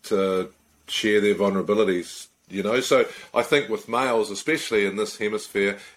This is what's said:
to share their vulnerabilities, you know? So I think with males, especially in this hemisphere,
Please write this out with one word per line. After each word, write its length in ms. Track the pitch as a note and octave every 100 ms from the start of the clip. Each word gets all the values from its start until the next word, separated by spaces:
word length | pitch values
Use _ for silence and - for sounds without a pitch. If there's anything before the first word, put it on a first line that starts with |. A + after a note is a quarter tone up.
to 460 | - G#2 F#2+ F#2 F2+ _ _ _ -
share 340 | - A2 G#2
their 140 | G#2
vulnerabilities, 920 | F#2 G2+ G2 E2+ G#2 G2+ F2+ E2+ - - _ _
you 140 | F#2+
know? 180 | G2 B2
So 260 | - C3+ A2+ - -
I 80 | A#2
think 260 | A#2 D3 G#2+
with 200 | G#2+ -
males, 420 | A#2 C3 A2+ G2+
especially 560 | G2 - D#3 - A2 G2+
in 100 | G2
this 220 | G#2 -
hemisphere, 600 | G#2+ G#2+ - G2+ G2+ G2+ -